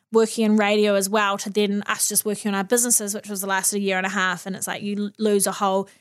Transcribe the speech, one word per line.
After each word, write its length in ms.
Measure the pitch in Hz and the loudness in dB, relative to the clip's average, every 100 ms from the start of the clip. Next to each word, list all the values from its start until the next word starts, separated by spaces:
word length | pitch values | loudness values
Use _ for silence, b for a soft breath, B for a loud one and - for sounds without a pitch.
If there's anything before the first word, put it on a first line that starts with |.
| - | 0
working 340 | 220 220 233 214 | 2 2 2 4
in 100 | 214 | 4
radio 400 | 202 214 208 196 | 4 4 4 2
as 140 | 190 | 2
well 280 | 214 202 202 | 0 0 -2
to 100 | 208 | -4
then 340 | 208 202 202 - | -2 0 -2 -4
us 200 | 208 - | -4 0
just 160 | 208 | 0
working 260 | 214 202 208 | -2 -4 -2
on 60 | 196 | -2
our 80 | |
businesses, 500 | 196 247 240 233 208 | 0 0 2 0 -2
which 140 | 208 202 | -8 -8
was 120 | 196 | -8
the 60 | 196 | -2
last 260 | 190 - | 0 0
year 240 | 208 196 185 | 0 0 0
and 80 | 190 | 0
a 40 | |
half. 360 | 196 185 175 196 | 0 0 -2 -6
And 100 | 185 | -8
it's 100 | - | -6
like 140 | - | -6
you 140 | 202 202 208 | -6 -4 -6
l-, 60 | - | -2
lose 260 | 214 208 190 | 2 2 2
a 60 | |
whole 380 | 196 196 196 190 b | 0 0 0 -2 b